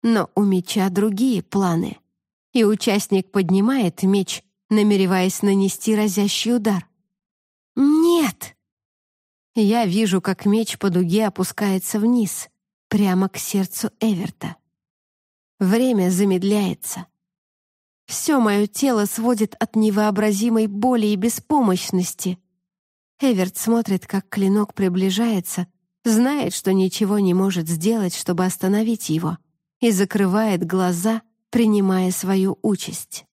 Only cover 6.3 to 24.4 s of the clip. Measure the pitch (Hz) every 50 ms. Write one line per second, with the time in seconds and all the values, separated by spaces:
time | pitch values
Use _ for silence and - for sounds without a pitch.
6.3 | - - - 220 240 247 202 220 202 180 - _ _ _ _ _ _ _ _ _
7.3 | _ _ _ _ _ _ _ _ _ - 269 285 302 311 330 339 339 339 311 220
8.3 | 170 _ - - - _ _ _ _ _ _ _ _ _ _ _ _ _ _ _
9.3 | _ _ _ _ _ 233 214 196 220 233 233 190 170 208 226 202 180 185 - -
10.3 | 185 - - 202 202 220 226 - - - - 202 170 180 185 170 170 214 220 202
11.3 | - - 185 - - - 208 202 190 190 - - - 214 208 226 247 247 220 185
12.3 | - - - - _ _ _ _ _ _ _ _ - 208 208 196 185 185 190 190
13.3 | - - - - - 202 190 185 - - - - _ _ - 226 208 170 - 160
14.3 | - _ - - 170 _ _ _ _ _ _ _ _ _ _ _ _ _ _ _
15.3 | _ _ _ _ _ _ 196 180 202 226 254 262 247 202 185 180 185 175 202 202
16.3 | 185 180 180 196 208 208 202 185 170 - - - - 185 175 _ _ _ _ _
17.3 | _ _ _ _ _ _ _ _ _ _ _ _ _ _ _ _ - - - -
18.3 | 311 269 233 214 202 202 208 208 _ - - 277 254 311 302 294 - - 220 240
19.3 | 247 208 220 202 - - - - - 220 214 214 202 208 214 214 202 202 214 214
20.3 | 208 190 214 240 226 226 220 214 202 202 208 254 254 233 214 214 208 185 190 233
21.3 | 226 - - _ 302 294 262 202 185 180 - - - 185 180 - - - - 185
22.3 | 180 - _ _ _ _ _ _ _ _ _ _ _ _ _ _ _ _ - 269
23.3 | 240 185 185 190 - - - 220 233 233 226 - 196 180 - - - 196 - _
24.3 | - 208